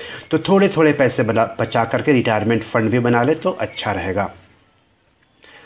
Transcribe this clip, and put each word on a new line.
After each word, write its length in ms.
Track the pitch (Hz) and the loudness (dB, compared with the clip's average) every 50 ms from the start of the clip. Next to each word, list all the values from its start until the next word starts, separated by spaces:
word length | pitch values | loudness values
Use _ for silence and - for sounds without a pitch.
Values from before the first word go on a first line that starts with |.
| - - - - - - | -14 -16 -16 -16 -6 -4
तो 80 | 160 151 | -4 -2
थोड़े-थोड़े 540 | 156 160 196 196 196 190 - 160 160 151 | 2 2 4 4 4 2 2 2 2 4
पैसे 300 | 143 147 135 120 - - | 4 2 2 2 2 0
बना, 340 | 123 107 107 113 110 - - - | 0 2 2 2 0 0 -2 -4
बचा 240 | 120 117 - 117 117 | -4 -2 0 0 0
करके 280 | - - 120 110 151 | 0 -2 -2 2 2
retirement 500 | 143 123 - 120 110 107 101 113 117 110 | 2 2 2 2 0 0 0 0 0 0
fund 280 | 107 - - 120 110 107 | -2 -2 -2 -2 0 0
भी 80 | 107 127 | 0 0
बना 240 | 120 120 123 117 | 2 2 2 2
ले 120 | 120 139 160 | 2 0 0
तो 160 | 160 - 185 | -2 -2 -4
अच्छा 420 | 180 - 107 - - - - 107 | -4 -4 -6 -8 -8 -6 -6 -6
रहेगा। 400 | 98 95 92 95 90 101 98 90 - - - _ _ _ _ _ _ _ _ _ _ _ _ _ _ _ _ _ _ _ - - - - - | -4 -4 -4 -4 -4 -4 -4 -4 -8 -14 -20 _ _ _ _ _ _ _ _ _ _ _ _ _ _ _ _ _ _ _ -20 -20 -20 -20 -20